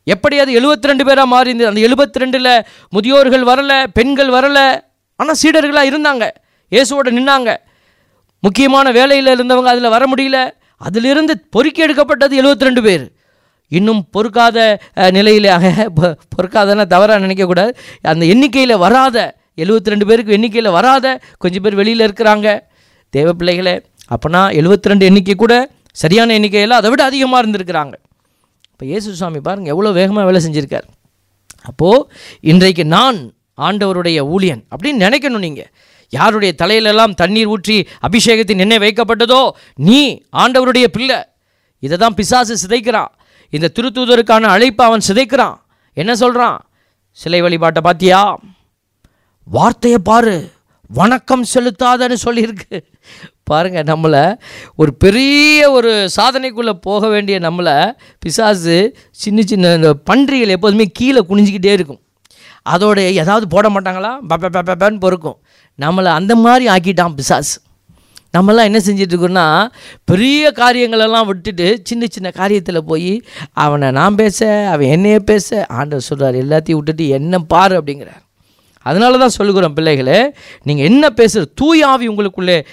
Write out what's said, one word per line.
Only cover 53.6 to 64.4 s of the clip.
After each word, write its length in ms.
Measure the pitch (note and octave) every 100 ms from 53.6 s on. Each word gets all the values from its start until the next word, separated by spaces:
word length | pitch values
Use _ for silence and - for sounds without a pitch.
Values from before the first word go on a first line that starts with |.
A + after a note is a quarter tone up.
| F#3 F3+
நம்மளை 540 | D3+ D#3+ D#3+ C#3+ E3 A3+ - - - -
ஒரு 180 | D#3
பெரிய 800 | B2+ F#3+ A3 C4+ C#4+ D4+ D4+ C#4+
ஒரு 380 | C4 A3+ G#3+ F#3+ -
சாதனைக்குள்ள 520 | A#3+ C4 C4 A3 A3+
போக 380 | F3+ F#3 G#3 A3
வேண்டிய 320 | G#3 G3+ F#3+
நம்மளை 540 | E3 F3 F3 C#3+ F#3+ C4+ _ _
பிசாசு 760 | E3+ D3+ G#3+ F#3+ E3 E3+ A3 - _
சின்ன 300 | - G#3+ G#3
சின்ன 320 | G3+ G3+ F3
இந்த 200 | E3 D#3+
பன்றிகள் 540 | D3 - A#3+ C#4 C4+ A3
எப்போதுமே 380 | F#3 G#3 G#3 G#3+
கீழே 340 | - B3+ C4
குனிஞ்சிக்கிட்டே 520 | E3+ G3+ G#3 G3 G3
இருக்கும். 280 | G3+ D3 A#2 _ _ _ _ - - -
அதோட 280 | F3 G#3+ G3+
ஏதாவது 500 | F#3 F3+ D#3+ G#3+ G3
போட 220 | F3 G#3+
மாட்டாங்களா? 480 | G3 F#3 F#3 G#3 C4 F#3
ப-, 100 | E3